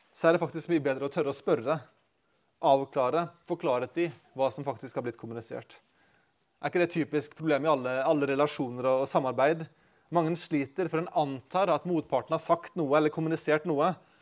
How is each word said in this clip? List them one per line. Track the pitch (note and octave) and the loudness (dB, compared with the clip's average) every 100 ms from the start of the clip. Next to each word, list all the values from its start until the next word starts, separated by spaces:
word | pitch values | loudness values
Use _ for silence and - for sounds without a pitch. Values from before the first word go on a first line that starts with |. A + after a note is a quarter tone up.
| _ | _
så | - E3 | 0 2
er | E3+ | 4
det | |
faktisk | D#3+ E3 D3+ | 0 -6 -2
mye | E3+ C#3 | 0 0
bedre | C3+ | -2
å | C#3 | -4
tørre | E3+ C#3+ | -2 -2
å | C#3 | -4
spørre, | - C#3 A#2 D#3 - _ _ _ _ _ _ _ | 0 0 0 -4 -6 _ _ _ _ _ _ _
avklare, | D#3 C3+ C3+ C#3+ B2 D#3 E3+ - | 2 4 2 0 0 0 -4 -10
få | - E3+ | -10 -6
klarhet | D#3+ B2 B2 E3+ | -2 -2 -2 -2
i | E3+ B2 _ | -4 -4 _
hva | C3 C3+ | -2 -2
som | - C#3 | -2 -8
faktisk | A2+ C3 C#3+ | -8 -8 -6
har | |
blitt | B2 - | -6 -8
kommunisert. | A#2 A2+ A2 B2 - - _ _ _ _ _ _ _ _ | -12 -12 -10 -12 -12 -20 _ _ _ _ _ _ _ _
Er | D3 | -4
ikke | F3+ | 0
det | E3+ | 0
typisk | E3+ C#3+ D3+ - - | 0 0 -2 -4 -6
problem | D#3 C#3+ | 0 2
i | D#3 | 4
alle, | D3 B2+ B2+ | 2 0 0
alle | C#3 D3+ C#3 | 2 2 2
relasjoner | C#3 D3 - C3 B2 B2+ | 2 0 0 -6 -2 0
og, | C3 | 2
og | C3+ | 2
samarbeid? | E3+ C3+ B2 C#3 E3 D#3+ _ _ _ _ | 0 0 2 2 2 -4 _ _ _ _
Mange | E3 D#3+ | 0 0
sliter, | E3+ - D3+ C#3 - E3+ | -2 -2 -2 -2 -4 -2
for | D#3+ | -2
en | F3+ | -2
antar | F3 D3 C3 - F3+ F#3+ | -2 -2 -4 -4 -2 2
at | D3+ F3 | 0 0
motparten | E3+ - C3+ - | -2 0 -2 0
har | D#3+ | -4
sagt | - E3+ - | 2 0 0
noe | F3+ C#3+ D3 | -4 2 4
eller | D3+ | 2
kommunisert | E3 D#3+ D#3+ - D3+ E3+ | 0 -2 -2 0 0 2
noe | C#3+ E3+ E3+ _ _ | 0 0 -2 _ _